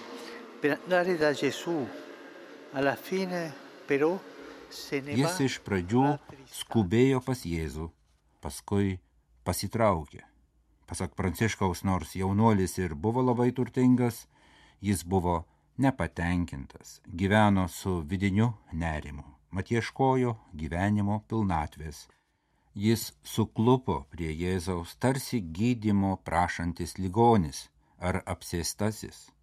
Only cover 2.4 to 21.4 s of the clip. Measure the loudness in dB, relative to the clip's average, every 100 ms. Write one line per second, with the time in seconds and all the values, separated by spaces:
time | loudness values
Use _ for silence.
2.4 | -20 -20 -10 0 0 0 -2 -4 -2 -4
3.4 | -6 -10 -18 -12 -2 2 2 0 -8 -18
4.4 | -18 -18 -18 -16 -6 -6 -2 0 2 2
5.4 | 0 -2 -2 -2 2 2 4 2 -6 -20
6.4 | -18 -14 -2 0 4 4 4 4 -2 -4
7.4 | -4 -4 -4 -6 -10 -12 _ _ _ _
8.4 | -12 -12 -4 0 0 -2 _ _ _ _
9.4 | -4 -4 -2 2 2 2 -4 -18 -20 _
10.4 | _ _ _ _ -12 -8 -6 -2 -2 0
11.4 | 0 2 0 0 0 -2 -2 -4 0 4
12.4 | 6 4 2 0 -4 -2 -2 2 2 2
13.4 | 2 0 -2 4 6 6 2 -2 -14 _
14.4 | _ _ _ -6 -2 -2 2 0 2 -2
15.4 | -4 _ _ 0 0 2 -4 -2 0 0
16.4 | -2 -6 -12 -16 -20 -20 -12 -2 4 6
17.4 | 6 4 0 -4 -4 -4 -2 0 2 2
18.4 | 2 0 -10 -6 -4 -4 -8 -14 -16 -20
19.4 | -10 -8 -2 -2 -2 0 2 2 0 -4
20.4 | -10 -10 -6 0 2 2 0 -2 -2 -2